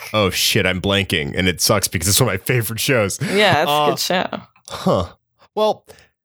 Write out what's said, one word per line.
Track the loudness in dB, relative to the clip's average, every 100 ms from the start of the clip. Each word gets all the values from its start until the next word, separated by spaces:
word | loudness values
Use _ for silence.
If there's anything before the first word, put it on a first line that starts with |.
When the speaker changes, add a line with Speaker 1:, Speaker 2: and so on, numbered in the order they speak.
| -4
Speaker 1:
Oh, | 0 2
shit, | 2 0 2 2
I'm | 0
blanking, | 0 0 2 -2 -2 0
and | 0
it | 0
sucks | 0 0 0
because | -4 0
it's | 2
one | 2
of | -2
my | -2
favorite | -2 -2 -4
shows. | 0 2 0 -2
Speaker 2:
Yeah, | -2 2 2 2
it's | 2
Speaker 1:
Uh, | 2 0
Speaker 2:
a |
good | 0
show. | -2 -2 -4 -8 -14 _ -18
Speaker 1:
Huh. | -6 0 0 -2 -8 _ _ _ -2
Well, | -2 -2 _ -20 _ _